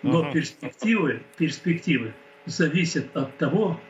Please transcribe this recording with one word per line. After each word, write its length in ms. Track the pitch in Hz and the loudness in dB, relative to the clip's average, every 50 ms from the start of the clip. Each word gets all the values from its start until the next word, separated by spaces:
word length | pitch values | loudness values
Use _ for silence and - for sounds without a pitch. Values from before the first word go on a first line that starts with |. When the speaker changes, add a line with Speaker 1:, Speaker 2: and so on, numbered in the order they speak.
| - | 2
Speaker 1:
Но 180 | 135 156 165 | 2 2 2
Speaker 2:
Мгм. 100 | 156 147 139 | 2 2 0
Speaker 1:
перспективы, 880 | 160 139 - - - - 131 - _ - 220 226 214 170 139 110 113 - - - | -2 -2 -2 -10 -10 -12 -12 -10 _ 0 2 2 4 2 0 -2 -4 -8 -16 -4
перспективы 760 | - 165 151 135 - - 180 165 170 - 185 147 123 113 110 - - - - - - - | -2 -2 -2 -2 -2 0 0 0 0 2 0 0 0 0 -4 -10 -14 -20 -20 -20 -18 -14
зависят 600 | 165 - - 170 151 147 185 175 165 - 143 131 - - | -10 -2 0 0 2 2 2 0 0 0 -4 -4 -4 -4
от 180 | 143 131 - - | -4 -4 -4 -4
того 420 | - 160 135 147 208 220 180 165 - - | -2 -2 0 2 2 2 2 -2 -4 -10